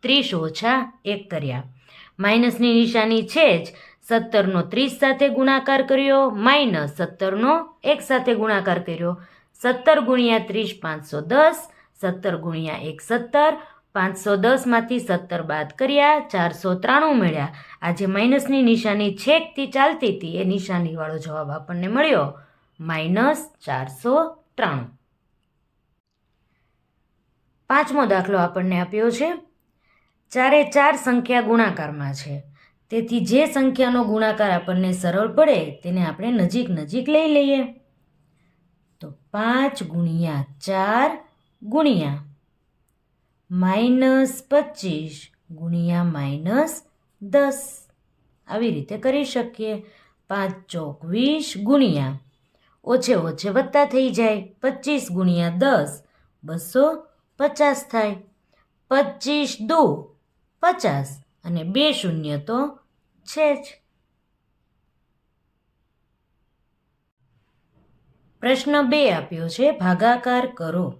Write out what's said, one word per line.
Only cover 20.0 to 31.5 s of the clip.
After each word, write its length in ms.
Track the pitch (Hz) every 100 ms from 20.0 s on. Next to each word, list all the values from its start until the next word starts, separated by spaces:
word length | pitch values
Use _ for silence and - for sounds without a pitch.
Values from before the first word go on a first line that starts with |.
| 240 185
હતી, 220 | 170 170
એ 20 | 185
નિશાનીવાળો 720 | 196 185 180 165 160 156 156 156
જવાબ 240 | 156 147
આપણને 380 | 151 151 175 180 240
મળ્યો, 320 | 311 220 - - _ _ _ _
માઇનસ 600 | 160 160 160 190 262 302 - _ -
ચારસો 480 | 127 135 - 240 285 320 - _ -
ત્રાણું. 320 | 208 139 117 - _ _ _ _ _ _ _ _ _ _ _ _ _ _ _ _ _ _ _ _ _ _ _ _ _ _ _
પાંચમો 340 | 277 294 277 247
દાખલો 320 | 190 185 196
આપણને 360 | 175 185 185 185
આપ્યો 300 | 175 208 233 233
છે. 120 | 311 349 - _ _ _ _ _ _ _ _
ચારે 300 | 254 254 294 294 285
ચાર 200 | 285 277
સંખ્યા 500 | 254 247 240 247
ગુણાકારમાં 680 | 220